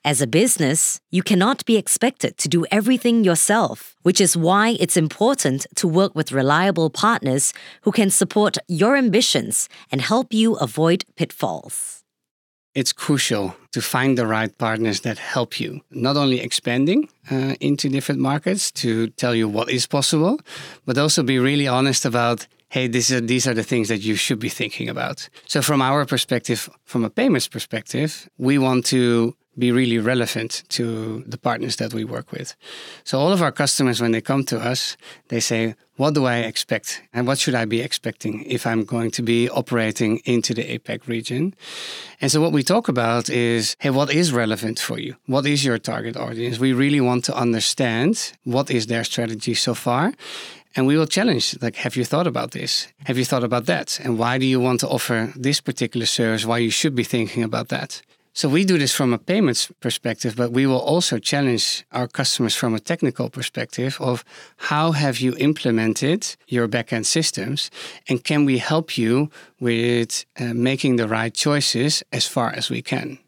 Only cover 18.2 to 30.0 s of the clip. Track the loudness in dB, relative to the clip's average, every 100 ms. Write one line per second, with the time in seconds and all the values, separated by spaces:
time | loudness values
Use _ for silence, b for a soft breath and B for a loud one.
18.2 | 0 0 -2 -2 -4 -2 -2 0 -2 -2
19.2 | 0 0 0 -2 -2 -2 0 0 2 2
20.2 | 2 0 B B B B -2 2 2 2
21.2 | 2 4 4 2 2 2 2 2 0 2
22.2 | 2 0 -6 _ _ -2 0 0 0 0
23.2 | 0 0 0 -2 0 -2 0 -2 -2 -2
24.2 | -2 -2 -4 -6 -8 -6 -8 -6 -6 -8
25.2 | -14 B B -2 2 2 2 2 0 -2
26.2 | 0 -2 -2 -4 -4 _ _ -2 -2 0
27.2 | 2 2 0 -8 -8 -8 -6 -4 -4 -6
28.2 | -18 -4 2 2 4 2 2 2 4 4
29.2 | 2 -4 _ -2 2 4 2 2